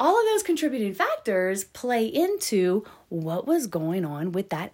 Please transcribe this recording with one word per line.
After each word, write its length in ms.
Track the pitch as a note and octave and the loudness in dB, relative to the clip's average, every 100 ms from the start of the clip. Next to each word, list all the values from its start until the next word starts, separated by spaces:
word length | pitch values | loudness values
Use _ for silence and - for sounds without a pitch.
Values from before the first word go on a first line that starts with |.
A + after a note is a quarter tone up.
all 180 | C#4+ G#4+ | 2 4
of 60 | A4 | 4
those 180 | G#4+ | 2
contributing 500 | G#4 E4 D#4 B3 G3+ | 0 0 0 0 -2
factors 680 | F#3 G#4+ D#5 - F#3+ F#3 G3 | 0 -2 -2 -2 0 0 -2
play 420 | - - B3 A#3+ A3+ | -6 -8 -2 0 0
into 800 | C#4 F4+ G4+ - G#3 F#3 F#3+ G3+ - - | 2 0 0 0 2 4 2 -2 -16 -10
what 400 | E3+ D#3+ E3+ C4 | -6 -4 -2 0
was 200 | E4 A#3+ | 0 0
going 360 | E3 D#3+ F#3 | -4 -2 -2
on 300 | D#3+ D3 F3 | -2 -4 -4
with 160 | E3+ - | -4 -4
that 200 | D#3 F#3 | -6 -6